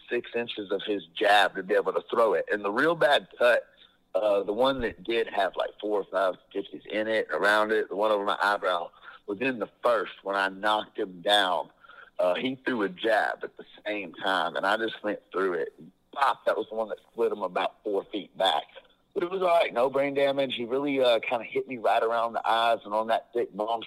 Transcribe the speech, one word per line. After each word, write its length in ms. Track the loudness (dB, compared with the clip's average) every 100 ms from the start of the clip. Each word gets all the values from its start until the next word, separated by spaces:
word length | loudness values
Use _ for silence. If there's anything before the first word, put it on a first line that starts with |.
| -6
six 200 | -6 -4 -6
inches 340 | -6 -8 -6
of 120 | -6 -4
his 180 | -6 -6 -2
jab 380 | 4 4 4 0
to 80 |
be 120 | 0 0
able 180 | 2
to 100 | -2 0
throw 220 | 2 4
it. 120 | 2 0
And 120 | -2
the 80 | -2
real 220 | 0 0
bad 340 | 2 4 2 0 2
cut, 260 | 4 4 0 _ -20 _ _ 0
uh, 280 | 2 2
the 100 | 2
one 280 | 2 2 2
that 220 | -4 -6
did 240 | -2 0 0
have, 240 | -2 -2 -2
like, 160 | -6 -4
four 220 | -2 -2
or 40 | -2
five 240 | 0 0 -2 _
stitches 340 | -8 -8 -10 -8
in 160 | -4 -2
it, 220 | 0 0
around 400 | 0 2 4 2
it, 160 | 0 -2
the 60 | 0
one 160 | 2
over 140 | 2 0
my 120 | 0
eyebrow, 480 | 0 0 0 -2 -4 -14 -20 -14 -8
was 120 | -4
in 200 | -4 -4
the 100 | -6 _
first 300 | 0 2 0 -8
when 120 | -4 -2
I 140 | -2
knocked 500 | -2 0 0 -2 -6
him 220 | -6 -4
down. 480 | 2 2 4 0 -4 _ -20 -20 -12 -2
Uh, 160 | 0 2
he 200 | -2 -4
threw 200 | -4 -2
a 60 | -2
jab 500 | -2 0 2 0 -4
at 140 | -10 -14
the 80 | -20 -12 -8
same 280 | -6 -8
time, 420 | -8 -2 0 0 -2
and 100 | 0
I 120 | 0
just 260 | -2 -6
went 160 | -6 -6 -6
through 200 | -2 -2
it. 200 | -2 -4 -10 -20 -20 _
Bop, 320 | 0 0 0 0
that 100 | -2
was 100 | -2
the 60 | -4
one 120 | -6
that 120 | -8 _
split 180 | -2 -2
him 120 | 0
about 420 | -4 -2 -4 -4
four 220 | -4 -4 -2
feet 320 | -8 -8 -2
back. 260 | 0 0 -4 -14 -20 _ _ -6
But 80 |
it 80 | -4
was 100 | 0
all 60 | 2
right, 260 | 4 2
no 160 | 2 2
brain 240 | 2 0
damage. 400 | 2 2 2 -2 -4
He 100 | -4
really, 360 | -2 0 2
uh, 180 | 4 2
kinda 260 | 0 -4 -4
hit 220 | -6 -4
me 100 | -2
right 260 | 2 2
around 300 | 2 2 0
the 140 | -2 0
eyes 320 | 2 4 2 0
and 80 |
on 140 | -2 2
that 260 | 0 0
thick 180 | -2 -2
bone 280 | -2 -2 -2